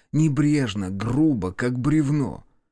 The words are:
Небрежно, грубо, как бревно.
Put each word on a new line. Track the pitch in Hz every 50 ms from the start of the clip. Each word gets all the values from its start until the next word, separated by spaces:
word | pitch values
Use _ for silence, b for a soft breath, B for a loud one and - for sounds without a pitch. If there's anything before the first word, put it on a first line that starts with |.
| _ _
Небрежно, | - 147 160 156 135 151 147 147 151 147 131 113 101 104 95 92
грубо, | 98 98 107 113 120 139 160 160 139 107 90 92
как | 92 - 123 123 127 127
бревно. | 120 143 151 156 147 135 151 147 135 90 - - - _ _ _ _ _